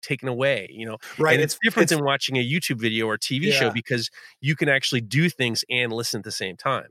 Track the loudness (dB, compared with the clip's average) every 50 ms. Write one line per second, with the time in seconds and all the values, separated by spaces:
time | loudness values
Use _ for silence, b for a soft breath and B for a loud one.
0 | -6 -6 -6 -4 -4 -4 -2 0 2 2 0 0 -4 -8 -12 -10 -10 -10 -10 -10
1 | B B B 0 2 4 4 4 2 0 -2 0 0 0 4 4 4 4 4 2
2 | 2 2 0 0 0 0 0 0 0 0 0 -2 0 -2 -2 0 0 0 0 0
3 | 0 0 -2 -2 -2 -2 -2 0 2 2 2 2 2 2 0 -2 -4 -2 -2 -2
4 | -2 -4 B B B B B B -2 -2 0 2 2 2 2 2 2 0 0 -2
5 | -2 0 2 2 2 2 2 0 -2 0 0 -2 -4 -2 0 0 0 0 0 -2
6 | -4 -4 -4 -6 -6 -6 -6 -6 -6 -6 -6 -4 -2 -2 -2 -2 -4 -8